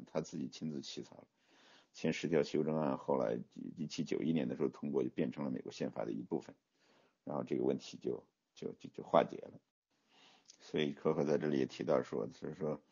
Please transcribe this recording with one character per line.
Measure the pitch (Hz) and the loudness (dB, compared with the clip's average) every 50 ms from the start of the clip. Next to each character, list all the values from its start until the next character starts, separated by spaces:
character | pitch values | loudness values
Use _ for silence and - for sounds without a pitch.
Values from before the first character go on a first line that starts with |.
| - - | -14 -4
他 | - 80 | -4 -4
自 | 82 - - 80 | -4 -4 -6 -6
己 | 69 64 | -6 -6
亲 | - - - 80 | -8 -8 -8 -6
自 | 76 69 | -6 -6
起 | 67 - - - | -8 -8 -10 -10
草 | - - - | -10 -12 -14
了 | - - _ _ _ _ _ _ - - - - - _ _ _ | -20 -20 _ _ _ _ _ _ -20 -20 -20 -20 -20 _ _ _
前 | - - 82 78 | -2 0 0 0
十 | - - 80 | 2 0 4
条 | 82 76 | 6 4
修 | 73 - - 78 76 | 4 4 2 2 2
正 | 76 78 80 | 2 2 2
案， | 78 69 67 67 | 2 2 0 -2
后 | - - 71 65 | 2 2 2 4
来 | 62 55 57 60 - - _ - - - - | 4 2 0 -2 -4 -8 _ -12 -10 -10 -6
一 | - 78 73 | -6 -6 -6
七 | - - 80 | -4 -4 -2
九 | - - - | -2 0 0
一 | - 76 | 2 2
年 | 82 80 67 62 | 2 2 2 0
的 | - | 0
时 | - | 0
候 | 73 67 | 0 0
通 | 64 - - 73 | 0 -2 -6 -2
过， | 69 69 64 | 0 0 0
就 | 64 | 0
变 | - - 82 64 - | 0 0 -2 -2 0
成 | - 71 | -4 -4
了 | 67 | -4
美 | 64 - | -4 -4
国 | - - | -6 -8
宪 | - - 76 64 | -6 -4 -4 -4
法 | 58 60 55 | -4 -4 -4
的 | 57 55 | -4 -4
一 | - | -6
部 | - - - 71 | -4 -2 -2 -4
分， | - - - _ _ _ _ _ _ _ _ _ _ _ _ _ _ | -4 -6 -18 _ _ _ _ _ _ _ _ _ _ _ _ _ _
然 | - 73 | -4 -2
后 | 69 62 | -2 -2
这 | - 78 64 | 0 0 2
个 | 62 | 4
问 | 65 69 67 | 2 2 2
题 | - - - - | -2 -10 -14 -8
就， | - 62 60 - - _ _ _ _ _ _ | -4 -4 -4 -4 -8 _ _ _ _ _ _
就， | - - - - - | -10 -8 -8 -8 -8
就， | - - - | -14 -12 -12
就 | - - | -12 -6
化 | - - - - | 6 6 6 6
解 | - - - | 6 0 -10
了。 | - - - - _ _ _ _ _ _ _ _ _ _ _ - - - - _ _ _ - _ | -12 -12 -16 -18 _ _ _ _ _ _ _ _ _ _ _ -20 -20 -20 -20 _ _ _ -20 _
所 | - - - 80 | -16 -4 0 2
以 | 76 73 71 | 2 2 0
科 | - - 80 78 | 0 2 2 4
赫 | 82 73 | 4 4
在 | 71 76 - | 4 4 4
这 | 69 76 | 4 2
里 | 76 67 | 4 4
也 | 65 | 2
提 | 64 - - 64 | 2 0 -6 0
到 | 64 76 65 64 | 2 4 2 2
说， | - - 65 53 64 | 0 -2 -4 -4 -4
就 | 65 - - 78 | -6 -8 -10 -10
是 | 78 | -6
说 | - - 76 76 71 - _ | -2 -2 -2 -2 -4 -6 _